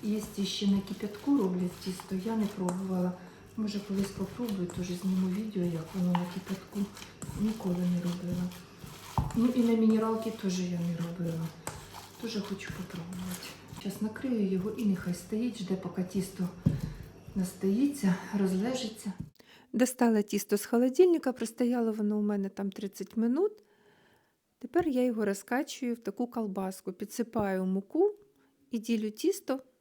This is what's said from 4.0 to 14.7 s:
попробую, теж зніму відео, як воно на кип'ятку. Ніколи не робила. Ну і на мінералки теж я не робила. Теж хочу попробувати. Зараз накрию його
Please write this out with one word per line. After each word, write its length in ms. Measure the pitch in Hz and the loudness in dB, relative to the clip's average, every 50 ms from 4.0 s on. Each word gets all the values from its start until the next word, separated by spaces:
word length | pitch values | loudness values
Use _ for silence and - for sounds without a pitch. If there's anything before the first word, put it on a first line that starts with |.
| 196 - | 0 -2
попробую, 600 | - - 190 - - - 247 226 208 190 180 175 - - | -2 -6 -6 -6 -4 -6 -4 -4 -2 -2 -2 -4 -4 -6
теж 100 | 180 185 | -4 -4
зніму 420 | 180 180 190 190 185 185 190 185 | -4 -2 0 0 2 2 2 2
відео, 340 | 180 202 220 220 - 190 175 | 0 -2 -2 -2 -2 0 0
як 320 | 175 165 160 160 - - | 0 0 -2 -6 -6 -2
воно 160 | 190 180 180 | 0 2 4
на 140 | 175 175 180 - - | 4 2 0 -2 -4
кип'ятку. 460 | 190 - - 190 - - - - 202 202 - - - - - - - - - - - | -8 -6 -6 -6 -6 -6 -8 -4 -2 -2 -2 -4 -14 -16 -16 -14 -14 -12 -10 -4 0
Ніколи 340 | 202 220 214 - - 190 180 | 0 0 0 0 0 0 0
не 260 | 175 180 175 175 175 | 2 2 2 2 2
робила. 420 | 175 175 175 - - 175 180 180 180 180 - - - - - - - - - - - - - - - - - | 2 0 -2 -2 -4 -4 -2 -2 -2 -4 -6 -8 -16 -18 -18 -16 -16 -16 -14 -14 -16 -4 -2 0 0 0 2
Ну 100 | 233 226 247 240 | 4 4 4 6
і 40 | 254 | 6
на 140 | 233 226 226 | 6 6 6
мінералки 580 | 220 220 220 220 220 220 226 226 220 226 226 | 8 8 8 8 6 6 4 2 0 0 -2
теж 280 | 220 - - 190 180 185 | -4 -2 -2 0 0 0
я 200 | 185 175 175 170 | 0 0 0 0
не 180 | 170 175 170 160 | 0 0 0 -2
робила. 480 | 165 170 170 175 170 165 165 165 165 165 - - - - - - - - - - - - - - | -2 -4 -4 -2 -2 -2 -2 -2 -4 -4 -6 -8 -10 -10 -10 -10 -14 -14 -16 -16 -16 -16 -16 -10
Теж 120 | - 226 - 208 190 - | -8 -4 -4 -4 -4 -4
хочу 220 | 196 190 - - - - | -6 -6 -6 -8 -8 -8
попробувати. 680 | 185 - - 175 165 175 185 180 185 185 180 180 - - - - - - - - - | -8 -8 -8 -10 -10 -8 -8 -8 -6 -6 -8 -8 -10 -12 -14 -14 -16 -16 -14 -8 -8
Зараз 180 | 202 190 - | -8 -4 -2
накрию 500 | 208 214 214 - - 269 247 220 202 185 | -4 -4 -4 -4 -2 -2 2 2 2 2
його 200 | 190 190 180 214 | 2 2 0 -2